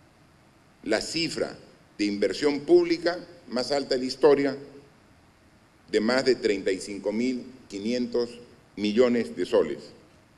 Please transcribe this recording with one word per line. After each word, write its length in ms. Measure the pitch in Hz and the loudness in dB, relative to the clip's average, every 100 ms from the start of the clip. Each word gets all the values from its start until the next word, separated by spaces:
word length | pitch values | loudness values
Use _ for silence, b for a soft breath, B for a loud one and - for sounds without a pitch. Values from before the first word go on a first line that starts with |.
| _ _ _ _ _ _ _ _ | _ _ _ _ _ _ _ _
la 160 | - 160 | -2 -2
cifra 560 | 175 160 160 113 80 - - - _ - | -2 -4 -4 -4 -6 -6 -20 -20 _ -4
de 80 | 104 | -2
inversión 560 | 101 101 92 143 143 | 0 -2 0 0 0
pública 640 | 143 175 170 165 170 180 - - - | 4 6 6 0 0 -4 -8 -20 -8
más 240 | 113 127 | -6 -2
alta 240 | 143 135 135 | -2 0 -2
de 60 | |
la 60 | 127 | -2
historia, 500 | - 156 143 139 - - - - _ _ _ _ _ _ _ _ _ - | 4 6 6 4 -4 -10 -20 -20 _ _ _ _ _ _ _ _ _ -4
de 80 | 107 | -2
más 240 | 107 127 131 | 0 0 2
de 100 | 117 | 2
treinta 360 | 110 98 101 | 0 0 -2
y 100 | 92 | -4
cinco 320 | - 98 104 | -6 -6 -4
mil 320 | 107 123 123 117 - - | -2 -2 -4 -8 -18 -14
quinientos 680 | 101 104 123 120 120 120 - - - _ - | -8 -4 -4 -2 -2 -4 -8 -20 -20 _ -4
millones 580 | 104 107 123 120 113 - | 0 4 4 2 -2 -6
de 100 | 90 | 0
soles, 340 | 107 80 60 - - - - _ | 2 2 -2 -12 -20 -20 -20 _